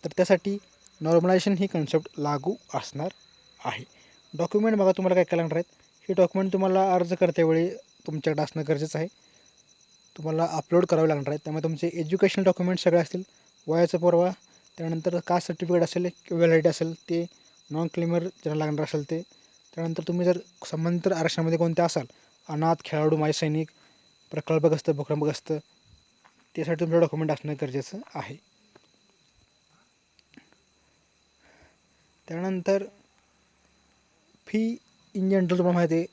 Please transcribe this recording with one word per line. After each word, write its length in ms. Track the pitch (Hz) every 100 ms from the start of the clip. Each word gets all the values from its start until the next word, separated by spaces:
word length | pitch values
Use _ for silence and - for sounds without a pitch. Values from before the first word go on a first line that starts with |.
तर 60 | 160 -
त्यासाठी 400 | 180 185 202 202 _ _ - _
नॉर्मलायझेशन 520 | 156 170 175 185 202
ही 140 | 190 196
कन्सेप्ट 520 | 170 147 160 - -
लागू 360 | 147 147 147 226 _
असणार 360 | - - 139 170 - _ _ _ _ -
आहे. 180 | 120 - _ - _ _ 151
डॉक्युमेंट 400 | 170 208 220 214
बघा 140 | 190
तुम्हाला 240 | 185 190 185
काय 80 |
काय 140 | 170 170
लागणार 180 | 165 156
आहेत. 200 | 175 _ _ _ -
हे 40 |
डॉक्युमेंट 400 | 185 180 190 190
तुम्हाला 400 | 185 190 185 190
अर्ज 200 | 180 175
करतेवेळी 560 | 180 175 165 165 160 170 - - _ -
तुमच्याकडे 340 | 156 160 151
असणं 220 | 151 160 151
गरजेचं 320 | 147 156 156
आहे, 80 | 170 _ _ _ _ _ _ _ _ _ _ -
तुम्हाला 300 | 156 160 165
अपलोड 340 | 160 - 175 180
करावे 220 | 165 160
लागणार 220 | 147 139
आहेत. 100 | 147
त्यामुळे 200 | - 156
तुमचे 260 | 160 156 170
एज्युकेशनल 500 | 170 156 185 196 -
डॉक्युमेंट 360 | 185 180 180 185
सगळे 220 | - 170
असतील, 220 | 160 180 190 _ _ _ -
वयाचा 300 | 160 170 175
पुरावा, 340 | 175 170 180 185 _ _ _ -
त्यानंतर 420 | 165 165 170 175
कास्ट 280 | - 175 -
सर्टिफिकेट 360 | 170 170 175
असेल 260 | 165 180 180 - -
किंवा 120 | 170
व्हॅलिडिटी 320 | 170 165 160
असेल 240 | 160 165
ते, 320 | 165 - 170 175 _ _ _ _
नॉन 160 | 147 165
क्लेमर 300 | - 170 170
ज्यांना 420 | 175 - 160 151 151
लागणार 180 | 147
असेल 200 | 151 156 143
ते, 120 | 165 175 _ _ _ _ -
त्यानंतर 280 | 165 165 165
तुम्ही 180 | 175 175
जर 140 | 180 - _ -
समांतर 460 | 160 165 175 185
आरक्षणामध्ये 460 | 175 165 - 165 165
कोणत्या 280 | 170 165 170
असाल, 200 | 170 123 - _ _ -
अनाथ, 280 | 147 160 165 -
खेळाडू, 320 | 156 156 156
माजी 160 | 151
सैनिक, 360 | 151 156 151 156 _ _ _ _ _ _
प्रकल्पग्रस्त, 580 | 151 - 160 156 151 -
भूकंपग्रस्त, 640 | 143 143 151 151 143 - 151 - _ _ _ _ _ _ _ _ -
त्यासाठी 240 | 151 160
तुमचं 200 | 170 170
डॉक्युमेंट 320 | 165 156 156
असणं 220 | 151 151 147
गरजेचं 360 | 139 135 127 196 262 -
आहे. 200 | 113 135 _ _ _ _ _ _ _ _ _ _ _ _ _ _ _ _ _ _ _ - _ _ _ _ _ _ _ _ _ _ _ _ _ _ _ _ _ _ -
त्यानंतर 560 | 165 185 190 175 196 202 _ _ _ _ _ _ _ _ _ _ _ _ _ _ _ -
फी 300 | 214 226 233 _ _ _ 202
in 80 |
general 260 | 190 196 180
तुम्हाला 220 | 180 175
माहिती 240 | 175 170 165
आहे 100 | 175